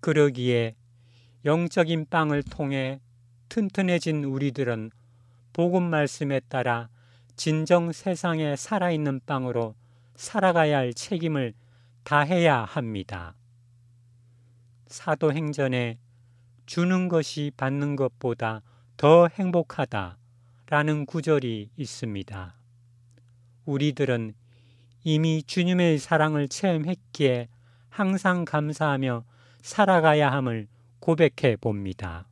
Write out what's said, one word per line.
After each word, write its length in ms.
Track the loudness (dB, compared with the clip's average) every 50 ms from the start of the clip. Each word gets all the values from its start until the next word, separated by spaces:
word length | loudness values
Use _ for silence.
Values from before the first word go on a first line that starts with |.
그러기에 720 | 0 0 4 4 4 4 2 0 -2 0 2 2 0 -2 -6 _ _ _ _ _ _ _ _ _ _ _ _ _ _
영적인 640 | 0 0 0 0 -2 0 0 0 0 0 -4 -4 -2
빵을 360 | 0 0 0 2 0 -2 -4
통해 560 | -6 -8 -8 -6 -4 -4 -4 -4 -6 -6 -10 _ _ _ _ _ _ _ _ _ _
튼튼해진 760 | -4 -4 -4 -2 -2 -2 0 0 0 0 0 -2 -2 -2 -2
우리들은 680 | -4 -4 -2 -2 -2 -2 -2 -2 -2 -2 -4 -6 -10 _ _ _ _ _ _ _ _ _ _ _ _ _
복음 300 | -2 -2 0 2 0 0
말씀에 580 | 2 2 2 0 0 -2 -4 -4 -2 -2 -2 -4 _
따라 400 | -4 -2 0 0 -2 -2 -4 -10 _ _ _ _ _ _ _ _ _
진정 560 | -8 -2 -2 0 0 2 4 4 4 4 0 -6
세상의 640 | -6 -4 -4 -4 -2 -2 -2 -2 0 -2 -2 -4
살아있는 640 | -6 -6 -4 -4 -2 0 0 0 0 -2 -2 -4 -4 _
빵으로 480 | -4 -4 -4 -2 -2 -2 -2 -4 -4 -8 _ _ _ _ _ _ _ _
살아가야 640 | -16 -16 -6 -2 2 2 4 4 4 4 4 4 2
할 160 | 0 -2 -4
책임을 580 | -8 -8 -6 -6 -4 -2 -2 -2 -2 -2 -4 -6 _ _ _ _ _ _ _ _ _ _
다해야 600 | 2 2 2 4 4 2 4 6 6 4 4 0
합니다. 680 | -2 -6 -6 -4 -4 -6 -6 -8 -8 -10 -12 -12 -14 -18 _ _ _ _ _ _ _ _ _ _ _ _ _ _ _ _ _ _ _ _ _ _ _ _ _ _ _ _ _ _
사도행전에 1120 | _ -20 -12 -4 -4 -2 0 2 0 0 0 -4 -4 -2 -2 -2 0 0 0 -2 -4 -6 -10 _ _ _ _ _ _ _ _ _ _ _ _ _
"주는 420 | -8 -2 -2 0 2 2 0 0 0
것이 420 | 0 0 -2 -2 -6 -6 -6 -6 -6
받는 400 | -4 -4 -2 -2 -2 -2 -4 -2
것보다 680 | -2 -2 -2 _ _ -6 -6 -4 -2 -4 -6 -6 -6 _ _ _ _ _ _ _
더 320 | 2 6 8 10 10 8 6
행복하다"라는 1800 | 2 -2 -4 0 0 0 0 _ -4 -6 -6 -4 -4 -6 -6 -8 -12 _ _ _ _ _ _ _ _ _ _ 0 0 2 2 2 0 -2 -4
구절이 640 | -6 -6 -6 0 2 0 2 0 -2 -6 -6 -8 -12 _
있습니다. 800 | -12 -12 -12 -10 -10 -8 -8 -6 -8 -8 -10 -12 -14 -14 -14 -18 _ _ _ _ _ _ _ _ _ _ _ _ _ _ _ _ _ _ _ _ _ _
우리들은 720 | -4 -2 0 0 0 0 0 0 0 0 -2 -2 -6 -10 _ _ _ _ _ _ _ _ _ _ _ _ _ _
이미 380 | 0 0 2 2 2 0 -2 -4
주님의 560 | -4 -2 0 0 2 2 4 4 4 2 2
사랑을 500 | 0 0 2 2 2 2 2 -2 -2 -4
체험했기에 1000 | -6 -4 -2 -2 0 0 -2 -4 -6 -8 _ _ _ 0 2 2 2 0 -4 -10 _ _ _ _ _ _ _ _
항상 560 | -6 -4 -2 0 0 0 0 0 0 0 -2
감사하며 800 | -2 -2 -2 -2 -2 -2 -2 0 0 0 0 0 -2 -2 -4 -6 -12 _ _ _ _ _ _
살아가야 680 | _ -12 2 2 4 6 6 6 6 6 6 6 4 4 2
함을 360 | 0 0 -2 -2 -4 -6 -10 _ _ _ _ _ _
고백해 560 | -2 -2 4 4 4 4 4 2 2 2 2 2
봅니다. 680 | -2 -4 -4 -2 -4 -8 -8 -8 -8 -10 -10 -10 -14 _